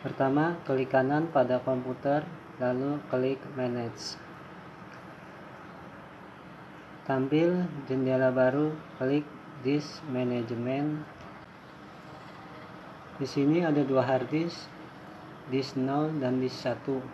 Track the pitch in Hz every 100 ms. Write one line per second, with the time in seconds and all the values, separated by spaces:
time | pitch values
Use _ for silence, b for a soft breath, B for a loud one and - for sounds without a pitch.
0 | 131 - 131 143 160 170 - 131 127 135
1 | 131 147 160 143 123 127 - 127 127 127
2 | 139 143 151 - - - 123 127 139 147
3 | - 127 131 135 - 135 127 120 117 113
4 | - - - - - - - - - -
5 | - - - - - - - - - -
6 | - - - - - - - - - -
7 | - 135 135 151 170 180 175 143 135 131
8 | 131 131 131 127 127 135 151 156 - -
9 | 131 143 147 - - - 123 147 - -
10 | 156 127 123 120 113 117 120 135 147 151
11 | 151 - - - - - - - - -
12 | - - - - - - - - - -
13 | - - 135 147 143 165 175 147 135 131
14 | 123 131 123 151 170 - - - - -
15 | - - - - - 131 131 135 131 139
16 | 156 156 127 127 127 - 131 117 - 131
17 | 127